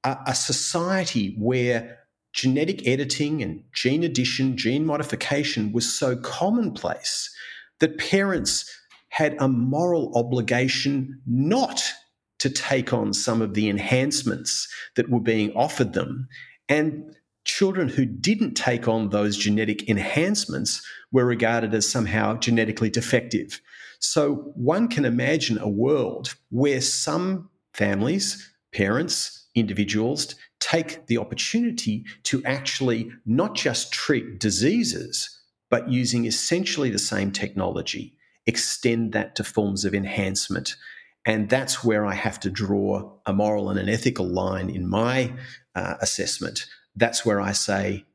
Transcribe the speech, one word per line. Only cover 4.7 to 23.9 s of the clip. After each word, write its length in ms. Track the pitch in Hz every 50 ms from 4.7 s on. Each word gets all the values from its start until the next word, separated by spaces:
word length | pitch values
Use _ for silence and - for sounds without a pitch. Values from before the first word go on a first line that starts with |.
| 127 147 156
modification 880 | 160 147 147 147 - - - - - 143 143 147 - - 117 104 104 107
was 180 | 117 117 -
so 240 | - - 147 131 127
commonplace 1120 | 123 123 - - - 170 196 226 240 220 170 - - - 82 - - - - - - - - - - - - - - - _ _ _
that 180 | 160 151 151
parents 760 | - - - - 196 196 196 185 - - - - - - - - - _ _ - - _ _
had 260 | - - 156 147 151 -
a 100 | 139 135
moral 640 | 131 117 123 131 139 151 175 180 175 165 131 - -
obligation 1040 | 120 117 127 127 123 110 101 120 123 131 131 131 - - 139 143 135 131 135 - - -
not 560 | - 117 127 139 160 214 262 262 - - - - - - - _ _ _ _ _ _ _
to 120 | _ - 131
take 440 | 135 - - - 139 131 120 - 127
on 200 | 127 110 104 98
some 280 | - - - 113 113
of 120 | 110 104 95
the 140 | 104 107
enhancements 1000 | 104 101 101 98 - 127 127 131 151 139 - - 117 - - - - - - - - - - - - _
that 140 | - 120 -
were 100 | 120 120
being 320 | 104 120 113 110 104 104 -
offered 400 | 113 135 151 - - 131 98 -
them. 360 | - - - - 131 131 - - - - - - _ _ -
And 460 | 143 151 156 160 151 151 - - - _ _ _ _ _ _
children 440 | - - - 202 190 185 185 165 131
who 160 | - - 131
didn't 480 | 117 101 - - 180 220 208 226 - -
take 340 | - - 123 123 117 -
on 220 | 120 113 113 110 98
those 280 | 101 104 104 104 101
genetic 520 | 101 - 104 104 107 110 107 107 107 - -
enhancements 960 | 110 98 95 - - 147 165 190 208 - - - 143 135 - - - - - - - - - _
were 140 | - 131 123
regarded 480 | 123 120 107 113 113 117 117 113 107 110
as 140 | 110 107
somehow 500 | - - 127 113 92 90 110 107 107 110
genetically 520 | 120 - 123 117 113 110 107 107 - 117 107
defective. 720 | - 117 110 - - 117 120 120 120 101 - - - - _ - - - - -